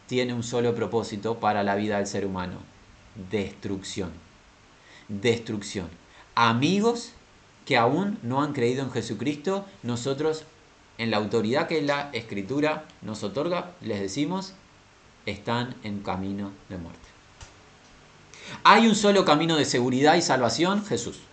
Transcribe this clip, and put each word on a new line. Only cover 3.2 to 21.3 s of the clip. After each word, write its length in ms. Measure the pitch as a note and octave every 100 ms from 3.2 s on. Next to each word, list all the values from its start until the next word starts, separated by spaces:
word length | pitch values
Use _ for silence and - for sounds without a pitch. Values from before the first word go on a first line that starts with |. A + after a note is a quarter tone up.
| F#2
destrucción. 840 | G#2+ G2 - G#2 F#2+ - - F2 E2 - - - - - - - - -
Destrucción. 800 | G#2 A#2 A2+ - A2 - G#2 E2+ E2+ - - - -
Amigos 760 | A#2 A#2 D3 G3 A3 - - - - - - - -
que 120 | B2+
aún 420 | A#2 D3 G3+ -
no 180 | A#2 C3
han 100 | D3+
creído 320 | C#3 A#2+ C3
en 80 | C3
Jesucristo, 760 | A#2 G#2+ G#2 A#2 D3 - G3 G3 -
nosotros, 600 | A#2 A#2+ B2+ C3+ D#3 - - - - - - -
en 140 | A2+
la 60 | G#2+
autoridad 500 | G#2+ A2+ G#2+ C3 E3
que 140 | D#3+
la 280 | C#3+ C#3+ C#3+
Escritura 720 | A2+ - G2+ G2 C#3 D3+ D#3 - -
nos 220 | A2 G#2+
otorga, 480 | G#2 G2+ D#3+ F3 - -
les 180 | A2 G#2
decimos, 540 | G2 C#3 D3 F#3 F#3 - - - - - - - -
están 500 | G2 - A#2+ B2 A#2+
en 180 | G#2+ G2+
camino 500 | F#2+ F#2 F#2+ G2 G2+ G2 -
de 80 | F#2
muerte. 220 | E2 - - - - - - - - - - - - - - - - -
Hay 240 | - G#3 A3+
un 80 | G3+
solo 300 | G3+ G3 F3+
camino 300 | D3+ E3 D#3+
de 100 | F3+
seguridad 500 | C3 B2 B2+ D3+ F3
y 60 |
salvación, 640 | E3 C3 A#2 C3 E3+ G3+ G3+
Jesús. 340 | A#2+ F#2+ - -